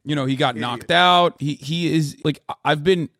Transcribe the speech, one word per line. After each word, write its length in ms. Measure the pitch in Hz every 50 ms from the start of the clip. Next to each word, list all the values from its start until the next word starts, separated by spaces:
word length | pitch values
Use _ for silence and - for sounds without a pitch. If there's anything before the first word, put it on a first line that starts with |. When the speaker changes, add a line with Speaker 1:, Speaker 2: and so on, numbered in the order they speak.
| -
Speaker 1:
You 100 | 139 151
know, 80 | 143 131
he 120 | 131 135 127
got 140 | 147 131 120
Speaker 2:
Idiot. 60 | 110
Speaker 1:
knocked 300 | 117 123 120 113 - -
out. 440 | 170 175 180 180 180 180 175 165 - -
He, 140 | 135 147 139
he 380 | - 143 139 165 170 170 156 160
is, 220 | 160 151 143 - - -
like, 180 | 156 139 - _ -
I-, 60 | - _ -
I've 180 | 143 151 151
been, 280 | 147 185 190 175 151 - _ _